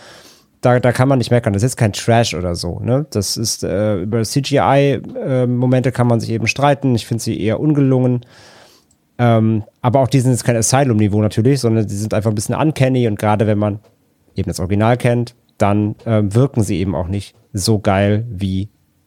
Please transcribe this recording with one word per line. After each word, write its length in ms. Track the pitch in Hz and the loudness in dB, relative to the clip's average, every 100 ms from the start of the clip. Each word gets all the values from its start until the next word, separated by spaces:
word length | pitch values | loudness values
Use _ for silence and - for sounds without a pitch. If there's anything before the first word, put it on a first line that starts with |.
| - - - - _ _ | -20 -20 -20 -20 _ _
Da, 180 | 127 123 | 2 2
da 140 | 123 | 2
kann 160 | - 135 | 2 2
man 80 | 135 | 2
nicht 140 | 110 | 2
meckern, 200 | 120 110 | 0 2
das 120 | 101 | 0
ist 80 | 123 | -2
jetzt 60 | - | 0
kein 140 | 110 | -2
Trash 420 | - - 117 113 | 0 0 2 2
oder 220 | 80 87 87 | -2 -4 -4
so, 240 | 85 - | -6 -6
ne? 260 | 101 131 151 | -2 -2 -2
Das 260 | 107 95 - | -4 -4 -4
ist, 260 | 113 - | -6 -4
äh, 400 | 90 90 107 101 | -4 -2 -2 -2
über 220 | 98 117 | -2 -4
C 160 | 107 143 | -2 -2
G 200 | 135 139 | 0 2
I, 420 | 95 139 139 131 - 262 | 2 4 2 0 -6 -8
äh, 260 | 196 127 123 | -4 -2 0
Momente 440 | 123 127 127 127 | 0 2 2 0
kann 160 | - 120 | 0 2
man 140 | 117 | 2
sich 80 | 107 | 0
eben 180 | 113 110 | -4 -4
streiten, 480 | - 143 139 135 117 | 0 0 2 0 -2
ich 100 | - | -2
find 160 | 117 | -6
sie 160 | - - | -4 -4
eher 220 | 104 110 | -2 -2
ungelungen. 680 | 156 143 135 131 127 123 - - - - - _ _ _ _ - | 0 2 2 2 2 -2 -6 -20 -20 -20 -20 _ _ _ _ -2
Ähm, 460 | 120 113 110 107 - _ | 2 4 2 0 -4 _
aber 180 | 120 135 | 0 2
auch 80 | 131 | 2
die 140 | 139 | 2
sind 100 | 123 | 2
jetzt 140 | 120 - | 0 0
kein 100 | 120 | 0
Asylum-Niveau 680 | - 131 139 107 107 107 | 2 2 2 2 2 2
natürlich, 380 | 107 - 113 139 | 0 0 0 2
sondern 280 | 117 110 101 | 2 0 -2
die 80 | 101 | -4
sind 180 | 107 | -4
einfach 180 | 104 110 | -2 -2
ein 40 | 104 | -2
bisschen 200 | - 120 | -4 -2
uncanny 500 | 151 - 131 127 120 | 0 2 2 2 0
und 120 | 104 | 0
gerade 280 | 107 107 107 | 0 0 2
wenn 100 | 104 | 0
man 220 | 104 101 _ _ _ _ _ - | -2 -4 _ _ _ _ _ -8
eben 120 | 87 | -6
das 120 | 80 | -4
Original 360 | 90 101 110 123 | -2 0 2 2
kennt, 400 | 127 120 117 _ _ - | 0 0 -2 _ _ -2
dann, 380 | 101 104 104 110 - | 0 2 0 -4 -2
ähm, 300 | 107 104 107 | 0 2 2
wirken 260 | 139 - | 0 0
sie 160 | 101 90 | -2 0
eben 160 | 95 | -2
auch 140 | 78 85 | -4 -4
nicht 280 | 101 - _ _ | -6 -8 _ _
so 280 | 104 92 107 | -6 0 0
geil, 480 | 101 98 101 104 120 | 2 2 2 0 -2
wie, 400 | 95 98 95 104 _ _ _ | -6 -4 -4 -6 _ _ _